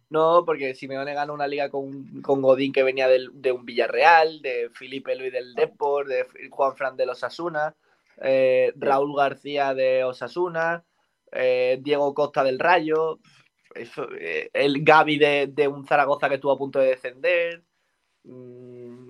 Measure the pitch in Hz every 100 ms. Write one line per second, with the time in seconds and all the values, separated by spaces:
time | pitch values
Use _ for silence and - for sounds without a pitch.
0 | - 156 160 170 170 151 139 127 135 135
1 | 139 143 147 147 143 143 143 143 135 139
2 | 139 135 135 139 135 131 139 135 131 135
3 | 131 131 127 139 131 123 120 120 113 117
4 | 151 165 160 156 143 123 117 - 127 135
5 | 131 127 131 123 123 120 - - 143 143
6 | 139 127 127 - 135 - 135 131 135 131
7 | 127 123 123 - 175 156 151 - _ _
8 | _ - 135 135 131 127 127 139 139 139
9 | 143 143 139 139 139 143 139 131 131 131
10 | 127 127 123 170 180 165 165 170 _ _
11 | _ _ _ - 127 127 127 131 135 147
12 | 143 139 143 - 135 131 165 180 156 156
13 | 160 160 _ _ _ _ _ - 117 -
14 | - - 82 80 - - 139 139 156 156
15 | 156 151 147 143 139 139 143 143 135 147
16 | 139 143 143 139 143 135 139 139 131 131
17 | 127 123 160 175 170 170 _ _ _ _
18 | _ _ - 127 127 123 123 123 120 123
19 | 123